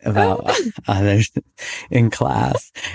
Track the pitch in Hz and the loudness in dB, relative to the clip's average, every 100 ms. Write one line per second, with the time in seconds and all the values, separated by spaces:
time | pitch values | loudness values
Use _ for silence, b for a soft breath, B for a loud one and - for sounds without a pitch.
0 | - 104 98 95 - 453 247 - - 98 | -2 2 2 0 -2 -2 -4 -6 -2 0
1 | 101 104 107 - - - B B B 123 | 4 2 0 -4 -10 -14 B B B 2
2 | 113 - 67 62 64 - - B B | 2 2 -2 0 0 -2 -6 B B